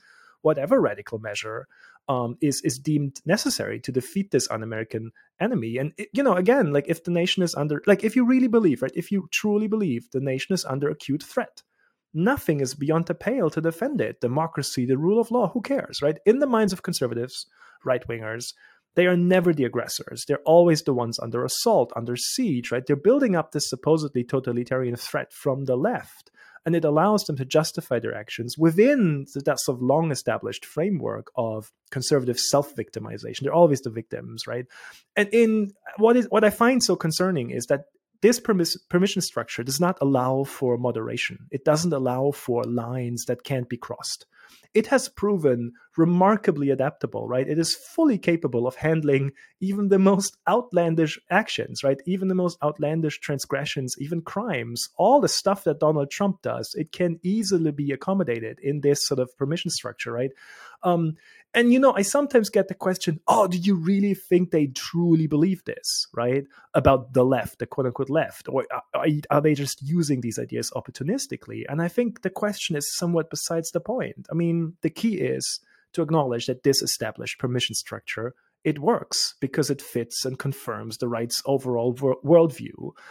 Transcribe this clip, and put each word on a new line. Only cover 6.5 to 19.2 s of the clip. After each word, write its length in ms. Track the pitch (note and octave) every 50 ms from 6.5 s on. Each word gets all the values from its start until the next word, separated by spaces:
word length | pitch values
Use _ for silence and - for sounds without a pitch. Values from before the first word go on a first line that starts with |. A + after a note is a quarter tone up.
| B3+ C#4+ G3 D3 C#3+
like, 120 | D3 D3
if 160 | - E3 - -
the 80 | F3
nation 320 | F3 E3+ F3 F#3+ - F#3+ F3+
is 100 | E3 -
under, 300 | - D3 D3+ D3 - -
like, 180 | G#3 G3 - G#3+
if 120 | G#3+ -
you 100 | B3+ A#3+
really 220 | A#3+ C4 C4 C4
believe, 340 | A#3 A3+ A#3 G#3+ D#3+ B2 -
right, 100 | C3+ - -
if 160 | E3 E3 -
you 160 | G3+ F#3+ - -
truly 360 | - - - G#3 G#3 G#3 A3
believe 420 | G3+ G#3+ A3 G3+ D#3 A#2 A#2+ A#2 _
the 100 | - C3
nation 340 | C#3 C3+ C3 C3+ - - F#3+
is 120 | F3+ -
under 240 | - C3 B2 C#3+ D3+
acute 320 | D#3+ - - - C3+ D#3+
threat, 400 | - - - B3+ - - _ - _ _ _ _ _ _ _ _ _ _ -
nothing 460 | D#3 F3+ A#3 C#4+ - - - D#3 C#3+
is 140 | C3+ B2+ C3+
beyond 320 | - C#3+ D3+ D#3 E3 E3
the 80 | - E3
pale 360 | - - G#3 C4 C4 F3+ D3+
to 100 | - D#3+
defend 400 | D#3 E3 D#3+ - A3+ C#4+ D4 F3+
it. 180 | A2 A2 A#2 -
Democracy, 640 | - A#2 B2+ D3+ E3 D#3+ - D3+ C3 - - C3 A#2+
the 120 | B2+ C3
rule 240 | C#3 D#3+ F#3 G#3+ A#3
of 100 | A3 -
law, 180 | A#3 B3 G#3 E3
who 120 | - A#3+
cares, 400 | - - C#4 B3+ - - - -
right? 160 | C#3+ D3 D#3+ - -
In 140 | G3+ A#3 C#4
the 80 | D4
minds 260 | C4+ A#3 A3 A3 F#3 F#3
of 80 | -
conservatives, 640 | - F#3 E3+ - C3 A#2+ A#2+ A#2 B2 C3 - - - - _ _ - - _ _ -
right-wingers, 680 | C3 B2+ B2 - A2+ A#2 A2+ A2 A2 A2+ A#2+ B2 - - _ - - _ _ _ _ _
they 100 | F3 F3+
are 100 | F3+ F3+
never 380 | F3